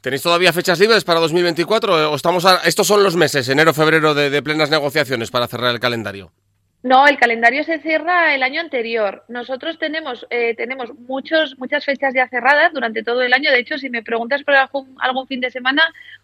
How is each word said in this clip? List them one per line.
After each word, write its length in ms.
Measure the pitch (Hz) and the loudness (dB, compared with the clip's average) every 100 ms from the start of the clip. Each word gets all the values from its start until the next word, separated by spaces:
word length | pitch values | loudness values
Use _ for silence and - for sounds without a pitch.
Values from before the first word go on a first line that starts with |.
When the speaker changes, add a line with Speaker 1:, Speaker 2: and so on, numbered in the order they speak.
Speaker 1:
¿Tenéis 220 | 131 135 | -4 -4
todavía 320 | 170 170 180 | 0 2 4
fechas 260 | 165 175 165 | 2 0 2
libres 240 | 214 220 | 4 4
para 160 | 165 165 | 2 0
dos 100 | 165 | 2
mil 120 | 170 | 2
veinticuatro? 680 | 175 160 160 214 226 165 151 | 0 0 0 0 2 2 2
¿O 40 | |
estamos 320 | 147 175 180 185 | 0 0 2 4
a... 200 | 180 170 | 4 2
Estos 200 | 165 180 | 0 2
son 160 | 202 | 4
los 120 | 196 | 4
meses, 320 | 170 151 147 123 | 4 2 2 0
enero, 240 | 135 160 | 4 4
febrero, 400 | 156 156 160 156 | 4 4 4 2
de, 160 | 147 143 | 2 0
de 120 | 143 | 0
plenas 280 | 135 156 147 | -2 -2 0
negociaciones 600 | 156 143 151 127 127 117 | 2 0 0 0 -2 -2
para 180 | 123 120 | -2 -4
cerrar 260 | 117 123 | -2 -2
el 60 | 120 | 0
calendario? 520 | 123 117 104 98 90 _ _ _ _ _ | -2 -2 -6 -10 -16 _ _ _ _ _
Speaker 2:
No, 240 | 254 262 285 | -2 2 2
el 120 | 285 | 4
calendario 440 | 240 226 233 269 | 0 2 0 0
se 140 | 302 330 | -4 -6
cierra 540 | 311 311 311 359 330 | -2 -4 0 0 0
el 80 | 277 | 0
año 160 | 262 294 | -2 -4
anterior. 640 | 330 262 226 226 202 196 _ | -6 -6 -4 -2 -2 -6 _
Nosotros 500 | 240 240 262 311 330 | -12 -10 -8 -8 -8
tenemos, 480 | 311 311 311 240 - | -6 -6 -8 -12 -6
eh, 240 | 240 233 233 | -4 -2 -4
tenemos 380 | 240 262 233 254 | -8 -8 -10 -12
muchos, 600 | 240 262 - 320 302 269 | -10 -8 -2 -2 -2 -6
muchas 260 | 247 294 | -6 -4
fechas 300 | 285 269 269 | -4 -2 -2
ya 120 | 254 254 | 0 0
cerradas 440 | 247 247 294 339 | 0 2 4 4
durante 300 | 311 233 220 | 0 -6 -6
todo 180 | 220 240 | -4 -2
el 140 | 247 | 2
año. 160 | 254 302 | 2 2
De 80 | 254 | 0
hecho, 180 | 240 302 | 0 -8
si 140 | 262 | -6
me 120 | 240 | -8
preguntas 400 | 220 226 233 277 | -4 -4 -2 -4
por 120 | 285 | 2
algún, 420 | 277 262 277 269 - | 2 2 -4 -10 -6
algún 280 | 254 254 262 | -4 -4 -6
fin 140 | 262 | -6
de 100 | 254 | -6
semana, 320 | 254 247 277 330 - - - | -4 -2 0 0 -2 -20 -20